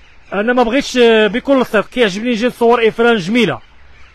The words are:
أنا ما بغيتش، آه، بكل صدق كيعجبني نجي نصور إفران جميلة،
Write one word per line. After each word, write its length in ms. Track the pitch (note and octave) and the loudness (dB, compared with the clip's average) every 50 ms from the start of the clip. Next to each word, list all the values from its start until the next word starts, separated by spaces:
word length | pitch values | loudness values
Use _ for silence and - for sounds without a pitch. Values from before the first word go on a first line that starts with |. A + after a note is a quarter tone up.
| - - - - - - - | -20 -20 -20 -20 -16 -10 -6
أنا 200 | G3 G#3 A#3+ B3 | -4 -2 0 0
ما 100 | B3+ A#3+ | 0 0
بغيتش، 340 | A3+ A#3 C#4+ - - - | 0 0 -4 -4 -2 0
آه، 300 | B3+ A#3+ A#3 A3+ A3 G#3+ | 2 4 4 4 4 2
بكل 380 | G3+ F#3+ B3 - C#4 C#4 C4 A3+ | 0 -2 -4 -2 0 0 0 0
صدق 240 | - - G3+ F#3 - | 0 -2 -4 -4 -2
كيعجبني 420 | - B3+ A#3 G3 F3 G#3 A#3 B3 | -2 -2 -2 -2 -2 -4 -4 -4
نجي 160 | A#3+ G3+ B3 | -4 -2 -2
نصور 400 | A#3+ - - A#3+ A#3 A#3+ A#3+ A3+ | -4 -2 0 0 2 2 2 2
إفران 300 | G#3+ - A3+ A#3 A#3+ A#3 | 0 0 2 0 2 2
جميلة، 420 | G#3 D#3 F#3 A#3 B3 A3 E3 B2 - - _ _ - - - - - - - | 0 -2 -2 0 0 0 0 -2 -8 -12 _ _ -20 -20 -20 -20 -20 -20 -20